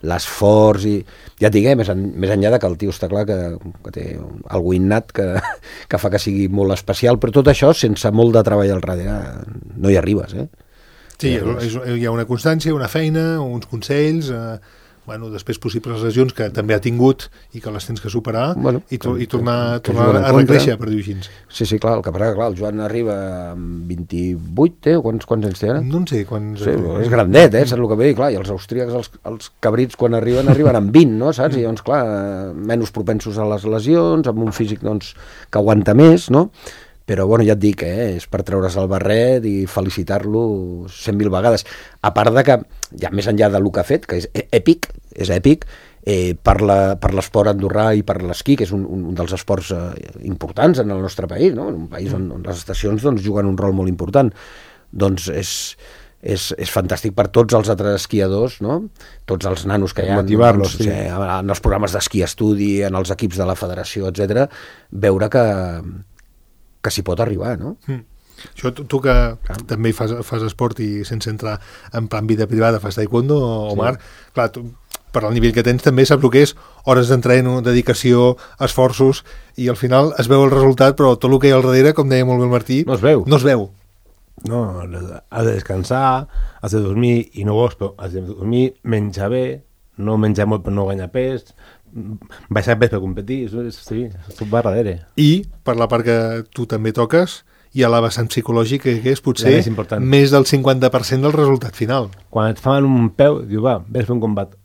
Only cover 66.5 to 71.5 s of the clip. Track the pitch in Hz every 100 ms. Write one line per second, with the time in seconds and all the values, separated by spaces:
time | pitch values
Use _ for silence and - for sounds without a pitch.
66.5 | _ _ _ 107 - 92 87 113 95 110
67.5 | 120 117 214 - 127 110 - _ - -
68.5 | - 123 123 139 139 135 123 120 113 -
69.5 | 110 - 107 113 110 110 120 107 113 110
70.5 | - 120 - 107 104 101 113 110 107 113